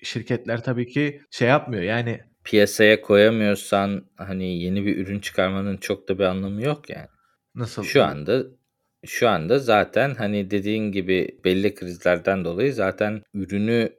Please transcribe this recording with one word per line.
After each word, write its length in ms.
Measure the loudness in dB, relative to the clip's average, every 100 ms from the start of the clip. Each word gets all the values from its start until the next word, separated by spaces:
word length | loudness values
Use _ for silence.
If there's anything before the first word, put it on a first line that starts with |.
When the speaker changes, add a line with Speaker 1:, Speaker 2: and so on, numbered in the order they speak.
Speaker 1:
şirketler 640 | -10 -8 -4 -6 -4 -6
tabii 220 | -4 -4 -4
ki 340 | -2 -4 -6 _
şey 180 | 0 4
yapmıyor. 340 | 4 2 -4
Yani 380 | -2 -2 -4 -6 -12 _
Speaker 2:
Piyasaya 560 | 0 4 4 6 6 6
koyamıyorsan 1040 | 6 6 6 4 0 0 0 0 0 -4 -10 -16
hani 460 | -10 -6 -4 -4
yeni 240 | -4 -2 -2
bir 100 | -4
ürün 240 | -4 -6
çıkarmanın 560 | -6 -2 -2 -2 -6 -6
çok 320 | -6 -6 -4
da 100 | 0
bir 60 |
anlamı 380 | 0 -2 -6 -6
yok 280 | -4 -6 -10
yani. 160 | -18 -18 _ _ _ _
Speaker 1:
Nasıl? 280 | -10 -10 -8
Speaker 2:
Şu 220 | 0 2
anda, 380 | 2 0 -2 -2 -2 _ _ _ _ _ -12
şu 220 | 0 2
anda 300 | 2 2 0
zaten 560 | 4 2 2 0 -2
hani 360 | -2 -4 -4 -2
dediğin 420 | -4 -2 -2 -2
gibi 480 | -4 0 0 0 -2
belli 300 | 0 2 0
krizlerden 720 | -4 -12 -4 0 0 0 -2
dolayı 300 | -2 -2 -2
zaten 480 | 0 -2 -2 -4 -4 -10
ürünü 580 | -10 -6 -2 0 0 0